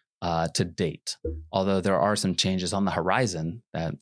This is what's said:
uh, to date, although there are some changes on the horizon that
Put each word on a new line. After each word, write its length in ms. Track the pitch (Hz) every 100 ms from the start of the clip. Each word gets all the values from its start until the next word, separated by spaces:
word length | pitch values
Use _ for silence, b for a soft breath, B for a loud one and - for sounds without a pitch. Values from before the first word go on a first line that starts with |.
| _ _
uh, 280 | 87 82 82
to 160 | -
date, 520 | 90 - 87 - - - - 76 -
although 280 | - 95 95
there 180 | 95 95
are 180 | 101 104
some 180 | 95
changes 380 | 87 95 92 90
on 120 | 98
the 60 | 98
horizon 720 | 87 85 107 120 87 80 107 -
that 220 | 82 82 76